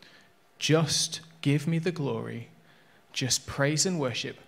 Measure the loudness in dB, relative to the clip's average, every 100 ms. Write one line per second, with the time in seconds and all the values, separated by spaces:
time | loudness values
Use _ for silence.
0 | -20 -20 -20 _ _ -4 4 4 4 0
1 | -2 -6 -14 -4 0 2 2 -2 -2 -2
2 | -2 -4 -6 -10 -12 -20 -20 -20 -20 -20
3 | _ -4 -2 -2 -2 0 0 2 0 0
4 | -2 -4 -6 -10